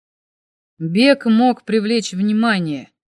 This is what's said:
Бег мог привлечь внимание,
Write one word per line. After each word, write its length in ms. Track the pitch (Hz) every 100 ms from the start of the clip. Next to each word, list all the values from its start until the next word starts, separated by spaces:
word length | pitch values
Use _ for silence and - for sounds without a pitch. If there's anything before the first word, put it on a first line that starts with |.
| _ _ _ _ _ _ _ -
Бег 460 | 165 190 269 277
мог 400 | 233 220 247 240
привлечь 480 | - 214 208 233 208
внимание, 800 | 185 208 214 226 196 160 139 107 _ _